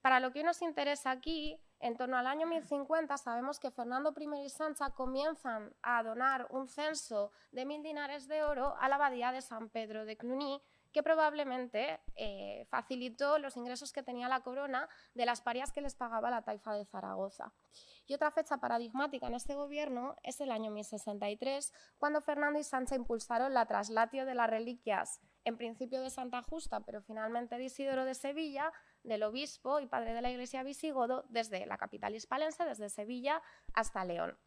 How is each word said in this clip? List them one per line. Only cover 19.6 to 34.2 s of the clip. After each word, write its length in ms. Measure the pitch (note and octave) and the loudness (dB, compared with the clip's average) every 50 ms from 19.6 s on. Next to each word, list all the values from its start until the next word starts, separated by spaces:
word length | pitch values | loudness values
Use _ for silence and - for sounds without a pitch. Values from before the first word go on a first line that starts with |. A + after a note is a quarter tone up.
| C#4+ C#4+ D4 D4 D4+ D4 B3+ A#3+ B3 C#4 - - | -2 -2 -2 -2 -2 0 -2 -2 -2 -4 -6 -6
es 180 | - - C4 - | -8 -8 -4 -4
el 100 | D4 C4+ | -2 -2
año 180 | A#3 A3 A3 G#3+ | -2 -2 -2 -2
mil 140 | G#3+ G#3+ G#3 | -4 -6 -6
sesenta 460 | - - G#3 - A3 G3+ G3+ G#3 G3+ | -6 -8 -6 -4 -4 -4 -2 -2 -2
y 80 | G#3+ | -2
tres, 360 | G#3+ B3 C4 C4+ C#4+ C#4+ - - - - - _ | -2 -2 -2 -2 -2 -4 -6 -8 -10 -20 -20 _
cuando 240 | _ - D4 D4+ D4+ | _ 0 2 2 2
Fernando 380 | D4+ - D4 C#4+ D4 D4 D4 D4+ | 2 2 2 4 4 4 4 2
y 40 | D4 | 0
Sancha 320 | - - C4 C4 - C4+ | 0 0 0 0 2 0
impulsaron 580 | C4 A#3 - A#3 A3 - - A#3+ A#3 B3+ C4+ C4+ | 0 2 0 -2 -2 0 0 2 2 4 6 6
la 120 | B3 A3+ | 6 6
traslatio 600 | A3 G#3 G3+ G3+ G#3 A3+ A3 A#3 A#3 - C4+ C4 | 6 4 0 0 2 6 4 4 6 4 -2 -2
de 100 | C4+ B3+ | 0 4
las 140 | A#3+ A#3 A3 | 4 4 4
reliquias, 720 | A3+ A3 A3+ A#3+ B3 A#3+ _ A3 G3+ F#3+ - - - - _ _ _ _ _ | 4 2 0 -2 -6 -4 _ 2 2 2 2 -2 -6 -10 _ _ _ _ _
en 120 | A3 A#3 | -2 -2
principio 440 | A3+ A#3+ A#3 A3+ - C4 A#3 C4 C4 | 0 -4 -6 -4 -6 -4 -4 -2 -2
de 80 | C4 C4 | -2 -4
Santa 320 | - C4+ B3+ B3+ A#3+ B3 | -4 -6 -6 -4 -4 -4
Justa, 400 | A#3+ - D#4+ E4 - - - - | -4 -2 -4 -4 -4 -2 -4 -4
pero 200 | G#3+ - A3 G#3+ | -4 -4 -10 -10
finalmente 560 | G3+ - A3 A3 A3 A3 A#3 A#3+ A#3+ A#3 B3 | -10 -8 -6 -4 -2 0 0 -2 -2 -2 -4
de 80 | A#3+ C4 | -6 -6
Isidoro 400 | C4 C4 - C#4 C4+ C4+ C4 C4 | -6 -4 -2 -2 0 2 2 0
de 80 | C4 C4 | 0 -2
Sevilla, 580 | C4 - C#4 C#4+ D#4 D#4+ D4+ C#4 C4+ D4 D#4+ E4 - - _ _ _ _ | -2 -4 -4 -2 -2 -4 -2 -2 0 0 -2 -2 -4 -20 _ _ _ _
del 200 | A#3 A3 G#3 G#3+ | -4 0 0 0
obispo 580 | G#3+ A3 C4 D4 C#4+ - - _ B3 C#4 D4+ | 0 0 -2 -4 -4 -8 -6 _ 2 2 2
y 60 | C#4 | 2
padre 260 | A#3+ - B3 A#3 A3+ A3+ | 2 0 0 0 0 -2
de 80 | A#3 | 0
la 80 | A#3+ B3 | 0 -2
iglesia 340 | B3 B3 B3 B3 - C4 C4 | -2 -2 -6 -6 -6 -6 -4
visigodo, 640 | C#4 C#4 - - D#4 C#4 C4 A#3+ A#3 B3+ B3+ - | -6 -6 -2 -2 0 2 2 4 4 2 -2 -2
desde 380 | - A3+ A#3 A3+ A3 G3+ F#3 - | -2 -2 -2 0 0 -4 -4 -2
la 120 | - G3+ | -4 -2
capital 380 | G3 G3 G3 - - G3+ G3+ G#3+ | -4 -4 -6 -4 -4 -4 -4 -4
hispalense, 480 | A3 - _ B3+ C4+ D#4 D#4+ D4+ - F4 | -4 -4 _ 0 2 2 0 0 0 -2
desde 240 | D#4 A#3+ G#3 G#3 | -2 -2 -4 -6
Sevilla 540 | G3+ - - G#3 A3 B3 B3 B3 C#4 D4+ E4 - - - - _ - - | -6 -6 -6 -4 -4 -4 -2 2 2 0 0 -2 -8 -20 -12 _ 2 4
hasta 320 | A3 A3+ - - G3 F#3 | 4 4 4 0 -2 -2
León. 340 | F3+ E3+ E3+ | -2 0 0